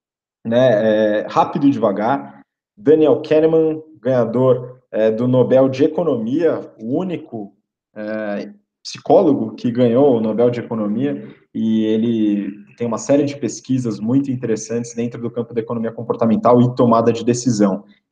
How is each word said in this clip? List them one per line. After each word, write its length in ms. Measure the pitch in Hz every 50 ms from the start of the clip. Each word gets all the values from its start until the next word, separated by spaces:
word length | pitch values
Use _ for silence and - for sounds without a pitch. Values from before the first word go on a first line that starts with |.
| _ _ _ _ _ _ _ _ -
né? 760 | 113 117 120 131 131 113 104 110 110 107 107 110 107 104 107
É, 60 | - -
Rápido 380 | - 156 - - - 170 143 139
e 20 |
Devagar, 680 | 139 113 107 107 98 95 104 117 139 139 139 - - - - _ _ _ _ _ _
Daniel 460 | _ 104 131 151 156 156 147 127 - -
Kahneman, 580 | - 151 156 156 160 160 160 160 156 156 156 - - - -
ganhador, 800 | - 123 131 123 117 107 110 123 131 131 123 - - - - - _ _
é, 220 | - 107 107 110 110
do 160 | 110 123 127
Nobel 400 | 127 127 120 101 123 131 135 131
de 160 | - - 143
Economia, 760 | 160 156 - 175 160 135 117 107 113 131 160 175 160 127 107 95 - - -
o 200 | 110 113 131 160
único, 560 | 185 190 170 147 - - - 113 101 98 _ _ _ _ _ _ _ _ -
é, 540 | 107 107 107 107 110 107 104 101 101 95 - - _ _ _ _ _ -
psicólogo 720 | - - - - - - 180 202 156 135 113 110 110 -
que 160 | - - 127
ganhou 460 | 117 123 127 117 113 123 143 147 123
o 40 | 113
Nobel 300 | 110 110 104 104 120 127
de 100 | 127 117
Economia, 680 | 107 - 120 113 107 104 107 117 135 143 143 139 - - - _ _ _ -
e 300 | 113 113 110 110 110 110
ele 680 | 107 110 110 110 120 113 113 107 104 101 101 98 104 - - - - -
tem 100 | - 117
uma 120 | 117 113 107
série 260 | - - 139 143 147
de 120 | 123 -
pesquisas 640 | - - 110 - - - - 131 127 117 113 101 98
muito 300 | 104 110 127 139 139 139
interessantes 640 | 131 123 - 113 110 - - - 113 120 120 - -
dentro 260 | 226 117 120 - 226
do 100 | - 117
campo 240 | - - 117 - -
da 60 | 117
economia 320 | 110 - 120 117 110 113 113
comportamental 680 | - 117 - - - 120 113 107 101 - 117 123 123
e 140 | 120 123 -
tomada 380 | - 127 117 113 113 117 117 110
de 120 | - 107
decisão. 600 | 117 117 - - 127 226 147 202 202 277 - - _ _ _ _ _